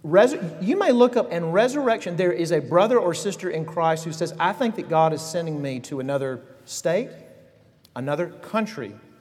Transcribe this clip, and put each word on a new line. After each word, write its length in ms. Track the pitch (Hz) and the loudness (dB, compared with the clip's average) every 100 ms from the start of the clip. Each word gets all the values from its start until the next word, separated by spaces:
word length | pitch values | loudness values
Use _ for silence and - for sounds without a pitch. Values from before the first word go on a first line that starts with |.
Resur-, 580 | 156 180 247 294 170 160 | 6 6 6 2 -8 -4
you 140 | 185 381 | -2 2
may 160 | 370 | 4
look 240 | 247 247 247 | 6 6 4
up, 160 | 190 | 0
and 200 | 170 165 | -2 0
resurrection, 640 | 180 254 294 262 220 185 | 2 2 2 0 0 -2
there 160 | 170 180 | 0 0
is 220 | 170 160 | 0 0
a 80 | 160 | 0
brother 360 | 127 170 214 240 | 4 4 4 4
or 160 | 180 | 2
sister 380 | 160 202 180 185 | -2 -6 -6 -6
in 140 | 165 | -6
Christ 400 | 156 180 165 160 | -4 0 0 0
who 80 | 165 | -4
says, 200 | 156 165 - | -6 -6 0
"I 140 | 170 | -2
think 240 | 208 240 214 | 0 -2 -2
that 120 | - | 0
God 240 | 160 160 | 4 4
is 80 | 156 | 2
sending 400 | - 180 165 151 | -4 -6 -4 -4
me 200 | 139 127 | -6 -6
to 180 | 123 139 | -8 -6
another 440 | 131 143 135 123 - - | -2 -2 -2 -6 -12 -20
state, 460 | - - 170 180 269 - - - - _ _ _ _ 123 | -14 -4 0 0 -2 -12 -20 -20 -20 _ _ _ _ -8
another 320 | 135 147 175 | -4 -4 -4
country 680 | - - 220 220 - 104 104 - _ | -8 -4 -4 -4 -8 -12 -14 -20 _